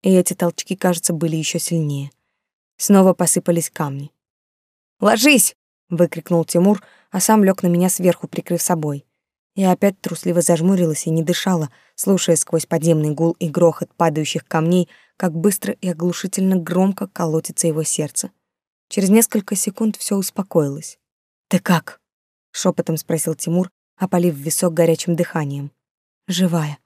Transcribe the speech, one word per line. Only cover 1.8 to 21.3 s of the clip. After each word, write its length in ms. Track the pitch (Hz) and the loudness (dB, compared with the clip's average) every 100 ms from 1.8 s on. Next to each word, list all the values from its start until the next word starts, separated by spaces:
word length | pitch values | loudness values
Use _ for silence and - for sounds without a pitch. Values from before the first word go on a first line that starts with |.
| 151 143 139 _ _ _ _ _ _ _ | -2 -4 -10 _ _ _ _ _ _ _
Снова 360 | - 196 190 | 4 6 6
посыпались 560 | 175 175 - - 170 160 | 4 0 0 0 -2 -2
камни. 420 | - 147 139 143 _ _ _ _ _ _ _ _ _ | -6 -8 -8 -14 _ _ _ _ _ _ _ _ _
"Ложись!" 560 | 202 226 262 269 - - _ _ _ | 0 4 4 4 2 -4 _ _ _
выкрикнул 560 | 170 170 - - 170 160 | 0 0 0 -2 -2 2
Тимур, 380 | 175 185 208 _ _ _ | 2 2 2 _ _ _
а 80 | 190 | -4
сам 240 | - 220 | 2 4
лёг 200 | 190 185 | 4 2
на 40 | 180 | 0
меня 220 | 175 185 | 2 2
сверху, 380 | - 180 170 - | 2 0 0 -4
прикрыв 340 | - - 170 | -10 -4 -4
собой. 440 | - 175 151 143 _ _ _ _ _ - | -2 -2 -2 -6 _ _ _ _ _ 0
Я 160 | 190 | 2
опять 280 | 180 202 196 | 4 2 0
трусливо 400 | - 165 180 175 | -10 -6 -2 0
зажмурилась 640 | 165 165 175 190 170 151 - | 2 2 2 2 0 -2 -2
и 60 | |
не 100 | 160 | -2
дышала, 480 | 156 175 - 180 147 _ _ - | 0 -2 0 0 -2 _ _ -8
слушая 400 | - 190 - 165 | 0 0 2 0
сквозь 300 | - 165 - | 0 -2 0
подземный 460 | 165 165 160 151 | 0 2 2 0
гул 240 | 147 165 165 | 0 0 0
и 100 | 170 | -4
грохот 440 | 160 170 - - | 2 2 2 -10
падающих 540 | _ 170 151 151 - - | _ 0 0 -4 -6 -4
камней, 420 | 160 160 180 170 _ _ _ | -2 2 2 0 _ _ _
как 200 | 185 160 | -4 0
быстро 380 | 190 190 214 | 0 0 -6
и 140 | - 185 | -6 -6
оглушительно 640 | 160 175 170 185 - 190 185 | -4 -4 -4 -6 -2 0 0
громко 520 | 165 175 190 190 196 | 0 0 0 -2 -8
колотится 600 | - 170 160 - - 170 | -4 -2 -2 -4 -2 -2
его 160 | 156 | 0
сердце. 480 | 156 - 151 - - _ _ _ _ _ _ | -4 -4 -4 -6 -10 _ _ _ _ _ _
Через 200 | - 190 | -2 4
несколько 460 | 214 226 220 190 202 | 4 4 -2 -4 -6
секунд 400 | - - 226 - | -6 -4 -4 -4
всё 200 | - 202 | -4 -4
успокоилось. 840 | 185 - 190 170 143 139 - - _ _ _ | -4 -8 -2 0 0 -6 -14 -20 _ _ _